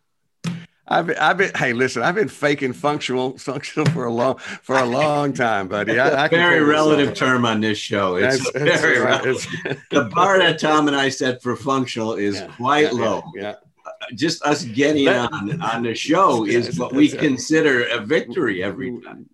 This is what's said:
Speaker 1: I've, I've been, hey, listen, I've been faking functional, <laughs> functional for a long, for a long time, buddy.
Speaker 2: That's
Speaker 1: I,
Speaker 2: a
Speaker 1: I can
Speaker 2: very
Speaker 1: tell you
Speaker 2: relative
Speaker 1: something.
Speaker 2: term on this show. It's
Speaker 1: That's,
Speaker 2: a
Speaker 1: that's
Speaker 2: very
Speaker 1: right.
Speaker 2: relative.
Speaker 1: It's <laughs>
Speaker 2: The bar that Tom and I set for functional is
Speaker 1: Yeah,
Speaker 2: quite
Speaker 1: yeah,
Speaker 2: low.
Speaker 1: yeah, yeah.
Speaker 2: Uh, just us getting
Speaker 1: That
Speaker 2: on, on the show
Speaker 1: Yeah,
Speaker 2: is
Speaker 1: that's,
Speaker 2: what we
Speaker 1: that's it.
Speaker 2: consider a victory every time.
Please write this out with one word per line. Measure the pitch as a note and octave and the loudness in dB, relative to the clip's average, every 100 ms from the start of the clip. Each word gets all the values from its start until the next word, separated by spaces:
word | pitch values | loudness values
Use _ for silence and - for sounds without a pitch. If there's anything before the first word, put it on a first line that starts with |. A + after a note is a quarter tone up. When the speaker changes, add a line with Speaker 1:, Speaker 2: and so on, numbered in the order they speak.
| _ _ _ _ E3+ E3+ E3+ _ - | _ _ _ _ -10 -10 -14 _ -2
Speaker 1:
I've, | E3+ E3+ - | -2 -2 0
I've | D#3 F#3 | 0 0
been, | F#3+ | -2
hey, | - C3+ | -2 -2
listen, | A#2+ B2+ A#2+ | 0 -2 0
I've | C3+ G3 | -2 -2
been | C#3 | -4
faking | - D3 D3 C3 | -2 -2 0 -4
functional, | B2 C#3+ D3 - B2+ B2+ C3 | -2 -4 -2 -4 -2 -4 -6
<laughs> | |
functional | - C3+ - D3+ D3 | -10 -8 -8 -2 0
for | - A#2+ | 0 -4
a | |
long, | A#2 C3 - | 0 0 -2
for | - G3+ - C3 | -8 -14 -2 0
a | |
long | B2 B2+ D3+ D3 C#3+ | 2 0 0 0 0
time, | C3+ A#2 G2+ F#2+ | 0 0 0 -2
buddy. | G#2 G#2 | -4 0
Speaker 2:
That's | A2+ C3+ | 2 2
Speaker 1:
I, | C#3 | 2
Speaker 2:
a | |
Speaker 1:
I | D3+ | 2
can | E3+ | 4
Speaker 2:
very | F3 E3 | 4 4
Speaker 1:
tell | D3 | 4
you | |
Speaker 2:
relative | D3+ D#3 D3+ C3+ | 4 4 4 2
Speaker 1:
something. | G#2 C3 | 2 2
Speaker 2:
term | B2 A#2 | 4 2
on | A2 | 2
this | G#2+ G#2 | 0 -2
show. | - G#2 F#2+ F2+ | -2 0 0 2
It's | A#2+ C3+ | 2 2
Speaker 1:
That's, | B2+ B2+ | -2 0
Speaker 2:
a | |
Speaker 1:
that's | D3+ E3 | 2 2
Speaker 2:
very | D#3 B2+ | 2 2
Speaker 1:
right. | B2 C3+ | 2 0
Speaker 2:
relative. | C3 B2 - - | 0 -2 -4 -8
Speaker 1:
It's | C3 C3+ | -8 -10
<laughs> | - | -2
Speaker 2:
The | - B2 | 0 0
bar | E3+ F#3+ F#3+ | 2 4 4
that | E3+ D#3+ | 4 2
Tom | D#3 D3+ D3 | 2 2 2
and | C#3 | 2
I | C3+ | 0
set | C3+ C3 B2 | 0 -2 -2
for | B2 A2+ | -4 -4
functional | C3+ C3+ B2 A#2+ A2 | -2 -2 -2 -4 -4
is | G2 G2+ G2 | -2 -2 -4
Speaker 1:
Yeah, | F2+ - | -8 -6
Speaker 2:
quite | B2 D3 | 0 2
Speaker 1:
yeah, | D3+ | 2
Speaker 2:
low. | A#2+ A2+ F2+ - | 2 -2 -2 -6
Speaker 1:
yeah, | G2 | -12
yeah. | G#2 - _ _ - | -12 -12 _ _ -20
Speaker 2:
Uh, | - - | -16 -14
just | A2 D#3+ - | -4 -4 -2
us | D3 D3 | -2 -2
getting | A#2+ G#2+ C#3+ D3+ C#3 | -2 0 2 4 2
Speaker 1:
That | D3+ A#2+ | 2 0
Speaker 2:
on, | G#2+ G2+ F2 | -4 -6 -4
on | G#2+ A#2 | -4 -2
the | A#2+ | -4
show | A2 - F3 F#3 A#2+ | -4 0 4 4 2
Speaker 1:
Yeah, | G#2 A#2+ | 2 0
Speaker 2:
is | A2+ | 0
Speaker 1:
that's, | E3+ | -4
Speaker 2:
what | B2 | -2
we | C3+ D3 | 2 2
Speaker 1:
that's | B2 | 2
it. | D3+ | -2
Speaker 2:
consider | B2 - D#3+ D3+ B2 A#2+ | -2 0 2 2 2 0
a | A#2 | -4
victory | G#2 D#3+ A#2+ D3 B2 F2+ | 0 -2 -2 -2 -2 -2
every | G2 G2 B2+ A#2 | -4 -6 -10 -10
time. | - - - | -14 -20 -20